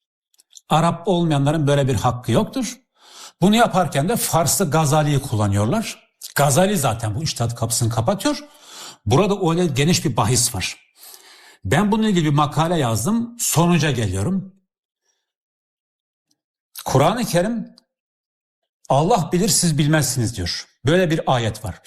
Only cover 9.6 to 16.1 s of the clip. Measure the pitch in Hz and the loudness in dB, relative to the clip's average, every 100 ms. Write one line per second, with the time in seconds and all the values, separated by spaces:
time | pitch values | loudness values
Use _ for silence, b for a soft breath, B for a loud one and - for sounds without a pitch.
9.6 | 180 127 147 180 165 113 110 123 - 95 | 0 0 2 2 0 0 0 2 0 -4
10.6 | - - _ B B B B B B B | -8 -10 _ B B B B B B B
11.6 | 95 139 208 220 220 180 151 147 147 151 | -2 0 2 2 2 2 2 2 2 0
12.6 | 165 175 127 110 135 226 233 - - - | 0 0 0 0 0 -2 -4 -6 -4 2
13.6 | 175 175 156 123 104 92 101 190 - - | 2 2 2 -2 -2 -2 -2 -4 -6 -16
14.6 | _ _ _ _ _ _ _ _ _ _ | _ _ _ _ _ _ _ _ _ _
15.6 | _ _ _ _ _ | _ _ _ _ _